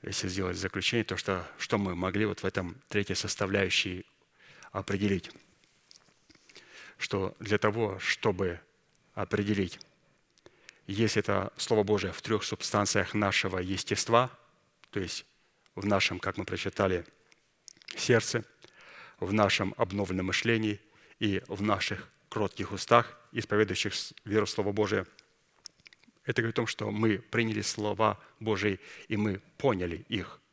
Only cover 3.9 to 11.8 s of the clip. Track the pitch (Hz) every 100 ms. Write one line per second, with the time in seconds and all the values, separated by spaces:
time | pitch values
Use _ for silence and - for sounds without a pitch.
3.9 | 90 - _ _ _ - - - - 95
4.9 | 98 101 95 - - _ _ _ _ _
5.9 | - _ _ _ - _ - - - -
6.9 | - - 101 95 - 107 104 110 107 107
7.9 | 95 - - 113 92 95 85 - _ _
8.9 | _ _ - 98 104 101 101 92 - -
9.9 | _ _ _ _ _ - _ - _ -
10.9 | 98 110 - 104 98 95 - - 110